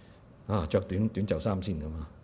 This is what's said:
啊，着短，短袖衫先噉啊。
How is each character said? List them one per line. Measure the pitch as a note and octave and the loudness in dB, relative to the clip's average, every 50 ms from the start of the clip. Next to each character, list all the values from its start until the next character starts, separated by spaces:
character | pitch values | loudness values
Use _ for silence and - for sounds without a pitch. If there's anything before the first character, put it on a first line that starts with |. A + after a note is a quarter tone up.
| - - - - - - - - - - G#2 G2+ | -20 -20 -20 -20 -20 -20 -20 -14 -4 0 0 0
啊， | E2 | 2
着 | D#2 - G2 | 2 2 2
短， | F#2+ - F#2+ F#2+ A2 G#2+ | 2 2 0 0 0 2
短 | - G2+ G2+ | 0 0 0
袖 | G#2 F#2 D#2 | 0 0 0
衫 | - A2+ G2 F#2+ F#2 | 2 0 0 0 0
先 | G2+ F2+ | -2 -2
噉 | D2+ D2 | -2 -4
啊。 | D#2 D#2+ D#2+ D#2 - - - | -4 -6 -6 -8 -10 -12 -16